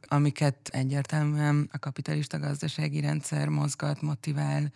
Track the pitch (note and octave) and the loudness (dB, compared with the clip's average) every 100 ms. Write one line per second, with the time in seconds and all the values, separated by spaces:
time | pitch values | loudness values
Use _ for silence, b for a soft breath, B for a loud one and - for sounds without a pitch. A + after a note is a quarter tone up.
0 | - D3 D3 C#3 D3 - - C3 C3 C#3 | 0 4 4 4 2 0 -4 -2 0 0
1 | C3+ D3+ D3 D3+ D3 D3 D3 - C#3+ C3+ | 0 0 2 2 4 2 2 -4 -8 -6
2 | C#3+ D3+ C#3+ D#3 D3 C#3+ D#3 - D3+ D3 | -2 -2 -2 -4 -4 -2 -4 -2 -2 0
3 | C#3+ D3+ - D3+ D3 D3 D3 - D3 D3 | 0 -2 -2 -2 0 0 0 -2 -4 -2
4 | D3 D3 - C#3+ D3 C#3+ D3 | -2 -4 -2 -2 0 0 -2